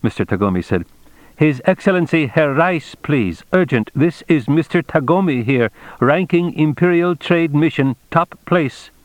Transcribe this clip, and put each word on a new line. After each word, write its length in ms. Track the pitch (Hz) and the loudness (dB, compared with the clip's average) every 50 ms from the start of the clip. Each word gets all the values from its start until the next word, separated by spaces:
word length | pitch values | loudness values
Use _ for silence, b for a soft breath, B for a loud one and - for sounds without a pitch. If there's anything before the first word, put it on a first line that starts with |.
Mister 220 | - 113 - - 104 | -2 -4 -2 -2 -4
Tagomi 400 | - 107 92 101 101 92 90 87 | -2 -2 -2 0 0 0 -2 -4
said, 200 | - 92 87 82 _ - - - b b b b b b | -2 -4 -4 -4 _ -16 -20 -20 b b b b b b
His 260 | b 151 156 143 123 - | b 0 0 0 0 0
Excellency 600 | - 185 - - 208 190 180 170 151 - 160 156 | 0 0 2 0 0 2 2 0 0 0 -2 -2
Herr 260 | 123 - 170 156 143 | 0 0 0 0 0
Reis, 440 | 139 135 165 180 185 160 - - - | 2 0 0 0 0 -4 -6 -10 -20
please, 480 | - _ - 147 143 110 92 85 - - _ | -16 _ -2 -2 0 0 -2 -4 -8 -12 _
urgent. 380 | - 180 180 139 - 120 110 - _ | 0 0 0 2 0 -2 -2 -2 _
This 300 | - 139 175 160 - - | 0 0 0 0 -4 -2
is 220 | - 170 151 110 - | 0 0 0 2 0
Mister 340 | 139 160 156 - - 175 | 0 0 0 0 -2 -4
Tagomi 640 | 160 - - 160 139 123 165 185 196 175 139 127 113 | -4 0 -2 -2 0 2 0 2 2 0 0 -2 0
here, 260 | 107 135 127 117 110 B B B B B B | 0 0 0 0 -2 B B B B B B
ranking 520 | - 123 143 175 190 - - 170 175 170 139 | 2 2 2 2 0 0 0 0 0 0 -2
Imperial 600 | - 156 156 147 - 175 180 175 170 170 180 175 | 0 0 0 0 0 0 2 2 2 2 0 -2
Trade 400 | 151 - - 180 170 165 160 143 | -4 -2 -2 0 0 0 0 0
Mission, 400 | 147 156 165 - - 139 135 123 _ _ _ | 2 0 0 0 0 -2 -2 -2 _ _ _
top 260 | - 170 175 - - - _ | -2 -2 -2 -2 -6 -20 _
place. 460 | - 175 180 156 131 - - - - _ _ | -2 0 0 0 -2 -6 -10 -20 -20 _ _